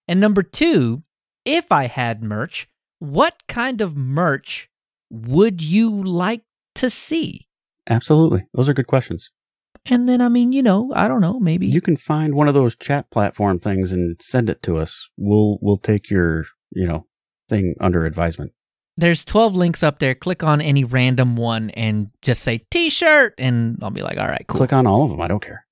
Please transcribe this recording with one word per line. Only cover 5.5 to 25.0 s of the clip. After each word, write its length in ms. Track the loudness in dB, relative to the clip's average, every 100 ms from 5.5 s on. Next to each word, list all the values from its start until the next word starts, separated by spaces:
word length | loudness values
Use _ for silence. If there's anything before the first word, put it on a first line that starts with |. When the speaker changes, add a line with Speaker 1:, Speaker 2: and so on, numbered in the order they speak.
| 2
Speaker 1:
you 280 | 0 2 2 -2
like 400 | -4 -2 -4 -6 -12 _ _ -6
to 140 | -4
see? 600 | -4 -6 -4 -4 -10 _ _ _ _ -2
Speaker 2:
Absolutely. 560 | -2 4 4 4 2 -2
Those 160 | -2 0
are 40 |
good 140 | 0 0
questions. 420 | -2 -2 -10 -12 _ _ _ _ _ -2
Speaker 1:
And 220 | 0 2
then, 140 | 2
I 80 | 2
mean, 240 | 4 2
you 100 | 2
know, 260 | 4 2 0 -2
I 140 | 0
don't 100 | 2
know, 180 | 0 2
maybe 300 | 0 0 2
Speaker 2:
You 140 | 0
can 160 | 2 -2
find 360 | 0 -2 0
one 140 | 2 2
of 60 |
those 240 | 4 2 -2
chat 340 | -4 -4 -2
platform 480 | -2 -2 0 -2 0
things 320 | -2 -2 0
and 240 | 0 -2 -4
send 280 | -4 -2 0
it 140 | -2
to 140 | -4 -2
us. 320 | -4 -8 -16 -6
We'll, 400 | 2 2 2 0
we'll 140 | 0 0
take 320 | 0 -2 0
your, 360 | 0 2 0 -6 _ _
you 160 | -6 -4
know, 180 | -4 -10 _ _ _ _
thing 260 | -2 -2 -2
under 240 | 0 0 0
advisement. 480 | -2 -4 -4 -12 -14 _ _ _ -2
Speaker 1:
There's 300 | 0 0 0
twelve 300 | 2 2 2
links 260 | 0 0
up 140 | -2 0
there. 140 | -2 -2
Click 280 | -6 -2
on 180 | 0 0
any 220 | 2 0 2
random 500 | 2 2 2 2 0
one 360 | -2 -4 -6
and 400 | -4 -2 -2 -4 _
just 220 | -2 -2
say 160 | -2 -4 -4
"T-shirt," 640 | -2 -2 2 4 4 4 0
and 400 | 0 0 0 -4
I'll 80 | -8
be 140 | -8
like, 160 | -6 -4
"All 80 | -4
right, 180 | -6 -6
cool." 120 | 0
Speaker 2:
Click 120 | 2
on 140 | 4 4
all 180 | 4